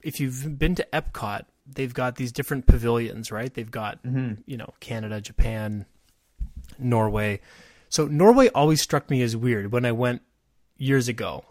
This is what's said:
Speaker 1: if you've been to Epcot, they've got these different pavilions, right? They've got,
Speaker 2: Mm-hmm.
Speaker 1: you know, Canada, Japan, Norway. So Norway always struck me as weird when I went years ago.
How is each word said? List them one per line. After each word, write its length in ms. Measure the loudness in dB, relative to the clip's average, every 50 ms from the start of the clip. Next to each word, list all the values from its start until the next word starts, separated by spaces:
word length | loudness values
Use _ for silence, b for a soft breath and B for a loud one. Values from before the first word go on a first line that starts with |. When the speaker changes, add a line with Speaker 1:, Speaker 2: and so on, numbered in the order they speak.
| -12
Speaker 1:
if 180 | -10 -6 -4
you've 360 | -4 -4 -4 -6 -8 -8 -4
been 200 | 0 0 2 2
to 100 | 0 -2 -2 -2
Epcot, 540 | -4 -4 -4 -8 -6 -6 -6 -6 -6 -8 _ _ _ _
they've 260 | -14 -8 -6 -6 -6 -4
got 220 | -4 -4 -4 -4
these 140 | -4 -6 -6 -6
different 340 | -6 -6 -4 -4 -4 0
pavilions, 680 | 0 0 0 2 0 0 0 -2 -4 -8 -10 -12 -10 -10
right? 200 | -8 -8 -10 -10
They've 180 | -12 -12 -10
got, 320 | -10 -10 -10 -10 -10 -10 -8
Speaker 2:
Mm-hmm. 380 | -6 -4 -4 -4 -6 -8 -10 -12
Speaker 1:
you 100 | -14 -14
know, 180 | -12 -14 -14 -18 -18
Canada, 400 | -12 -10 -10 -8 -8 -8 -8 -10
Japan, 640 | -10 -4 0 2 2 2 0 -4 -6 -6 -6 -8 -10 _ _ _ _ _ _ _ _ _ _ -10 -10 -10 -10 -16 -18 -16 -12 -6
Norway. 600 | -2 2 2 4 4 2 2 0 0 0 -2 -4 B B B B B B B B B B
So 180 | -2 -2 0
Norway 420 | 0 4 6 8 8 10 10 8 6 6
always 260 | 6 4 6 4 4
struck 300 | 2 0 0 -2 0 0
me 100 | 0 2 2
as 140 | 2 0
weird 360 | 0 0 0 0 0 -2 0 0
when 120 | 0 2
I 80 | 2 0
went 300 | 0 0 0 -2 -4 _ _ _ _ _ _ _ _ _ _ _
years 320 | -6 0 2 2 2 2 0
ago. 360 | -2 -4 -4 -6 -6 -8 -10 _